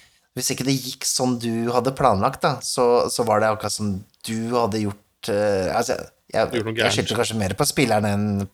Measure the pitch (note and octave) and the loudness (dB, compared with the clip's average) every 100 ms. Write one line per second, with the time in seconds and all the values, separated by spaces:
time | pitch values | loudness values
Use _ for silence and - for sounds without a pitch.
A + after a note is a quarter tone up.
0 | - _ _ B2+ - C3 C3 C3+ B2 B2+ | -20 _ _ -6 -4 -2 0 0 -2 -6
1 | - - B2+ B2 A#2 A2+ A#2 B2 B2 C#3 | -4 0 0 0 -2 -2 0 2 2 2
2 | C3+ G2 A#2+ C#3 E3+ B2+ - - B2 A#2+ | 2 4 2 0 -2 -2 -4 0 4 4
3 | G2+ - A2+ G#2+ A2 G#2+ G#2 - G#2 F#2+ | 2 0 2 2 2 0 -4 -4 -4 -4
4 | G#2 _ - A2+ A2+ A#2+ A2+ A2 G#2 G2 | -8 _ -8 -6 -2 0 0 0 -2 -6
5 | _ _ - G2+ G#2 G2 - - A3+ - | _ _ -4 0 2 0 0 0 -2 -4
6 | - _ _ - A#2+ A#2+ G#2+ A2+ G#2+ G#2 | -6 _ _ -2 0 -2 -4 0 0 0
7 | - A2+ G#2+ A2 F#2+ G2+ D3 - B2 A2 | 0 0 -2 -2 -2 0 -2 2 2 2
8 | G#2 G2+ G#2 G2+ G2 | 2 0 0 0 -2